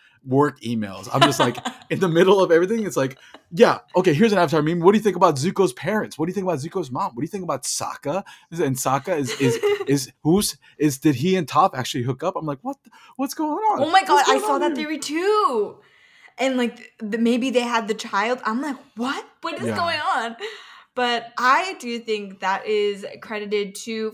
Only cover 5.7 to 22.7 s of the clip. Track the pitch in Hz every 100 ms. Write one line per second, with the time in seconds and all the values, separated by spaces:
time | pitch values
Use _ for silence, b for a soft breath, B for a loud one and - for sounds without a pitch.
5.7 | - 165 214 110 - 170 190 185 151 160
6.7 | 190 143 139 190 - 175 202 175 135 -
7.7 | - 107 - 143 180 - B B 165 143
8.7 | 131 135 135 190 165 127 - 135 - 415
9.7 | 403 226 139 135 _ 151 190 - - b
10.7 | b 151 135 156 123 175 185 143 147 185
11.7 | 131 120 139 120 131 170 175 156 139 262
12.7 | - _ B B B 277 - 302 320 427
13.7 | 392 302 381 381 294 - - 427 415 349
14.7 | 294 302 311 - 311 392 427 370 233 190
15.7 | - b b b b b b 262 254 240
16.7 | 226 - - 214 226 233 247 262 240 240
17.7 | 233 214 214 233 196 220 247 214 233 302
18.7 | 254 - 214 247 349 - _ 330 294 -
19.7 | - 339 311 330 294 208 233 427 427 B
20.7 | B B - 240 233 233 - 254 294 370
21.7 | 349 240 233 226 214 202 190 190 190 -